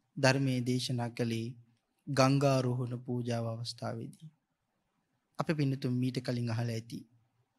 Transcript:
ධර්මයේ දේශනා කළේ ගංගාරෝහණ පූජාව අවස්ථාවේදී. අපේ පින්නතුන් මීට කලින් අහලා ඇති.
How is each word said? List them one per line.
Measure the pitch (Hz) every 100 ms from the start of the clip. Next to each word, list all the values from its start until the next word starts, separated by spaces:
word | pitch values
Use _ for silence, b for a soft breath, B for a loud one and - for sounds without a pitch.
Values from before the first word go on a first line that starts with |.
| _ -
ධර්මයේ | 131 135 135 127
දේශනා | 123 127 123 123 120
කළේ | 117 117 113 113 - - _ _ _ -
ගංගාරෝහණ | 135 131 139 139 131 123 127 123 123
පූජාව | 123 123 120 117 117
අවස්ථාවේදී. | 113 117 - 113 113 135 - 156 _ _ _ _ _ _ _ _ _ _ -
අපේ | 151
පින්නතුන් | 151 135 135 131
මීට | 123 127 127
කලින් | 131 120 120
අහලා | 113 117
ඇති. | 113 117 170 - _ _ _ _